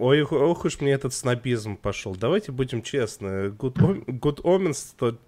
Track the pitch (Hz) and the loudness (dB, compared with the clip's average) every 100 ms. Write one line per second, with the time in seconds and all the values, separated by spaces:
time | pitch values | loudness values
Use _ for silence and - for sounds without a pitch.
0 | 123 147 143 147 151 175 165 - 143 135 | 4 4 4 2 2 2 -2 -2 0 0
1 | 131 - 127 120 123 120 107 98 101 98 | -2 -4 -2 0 0 -2 -2 -6 -4 -4
2 | 101 92 113 196 175 127 127 120 - 143 | -6 -4 0 0 -2 -4 -2 -2 -4 -2
3 | 110 - 98 95 98 104 131 - 175 196 | -2 -4 -6 -2 -4 -2 -4 4 4 4
4 | - 127 147 143 170 185 185 139 - - | -4 -2 -2 0 2 4 2 -2 -8 -2
5 | 123 117 | -2 -2